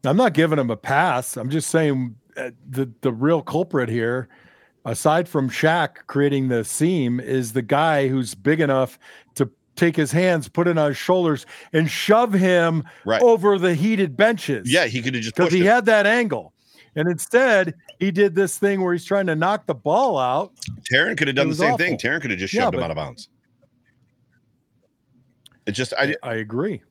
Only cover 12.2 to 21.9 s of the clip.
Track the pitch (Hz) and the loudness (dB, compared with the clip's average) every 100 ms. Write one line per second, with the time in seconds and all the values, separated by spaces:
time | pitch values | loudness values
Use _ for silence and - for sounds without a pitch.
12.2 | 240 196 185 180 170 165 - - 101 113 | 4 2 4 4 2 0 -4 -12 -2 4
13.2 | 240 226 202 196 180 165 202 220 185 120 | 4 4 4 2 2 0 0 0 -2 2
14.2 | 214 233 - 127 120 160 139 123 120 127 | 2 2 -4 -6 0 0 0 -2 -4 -4
15.2 | 113 - 175 180 180 240 214 214 202 233 | -6 0 2 4 4 4 4 4 4 2
16.2 | 226 123 82 _ _ _ _ 151 165 175 | 0 -4 -8 _ _ _ _ -4 -2 -2
17.2 | - 233 254 208 175 - - - 196 180 | 0 2 4 2 0 -6 -18 -4 -4 2
18.2 | 202 170 190 - 202 196 185 175 170 196 | 2 2 -2 0 -2 0 0 -2 -2 -2
19.2 | 185 156 170 208 - 139 147 190 262 156 | 0 0 0 -2 -4 -6 0 2 2 0
20.2 | 127 135 196 _ - 107 - 131 175 226 | 0 -2 -4 _ -16 -14 -2 0 0 0
21.2 | 147 135 139 151 151 - 175 | -2 0 0 2 0 0 -2